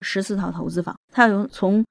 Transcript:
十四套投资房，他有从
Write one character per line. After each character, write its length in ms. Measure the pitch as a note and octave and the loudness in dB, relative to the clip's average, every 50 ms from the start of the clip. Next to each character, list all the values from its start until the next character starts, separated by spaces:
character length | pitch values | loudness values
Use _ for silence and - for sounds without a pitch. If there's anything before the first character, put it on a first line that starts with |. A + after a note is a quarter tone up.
十 200 | - - - F#3+ | -10 -4 -4 -2
四 140 | F#3+ - G#3 G3 | -2 -2 -2 -2
套 140 | F#3+ F3 | -2 -4
投 180 | E3+ E3+ D#3+ E3 | -4 -6 -6 -4
资 120 | E3+ E3+ | -4 -4
房， 140 | F3 - - - _ _ | -4 -4 -8 -12 _ _
他 160 | - - A#3+ A3+ | 2 4 4 4
有 180 | G3+ G3 G#3 - | 4 2 0 -4
从 360 | - - - F#3 G3+ G#3+ A3+ - | -4 -2 0 2 2 2 2 0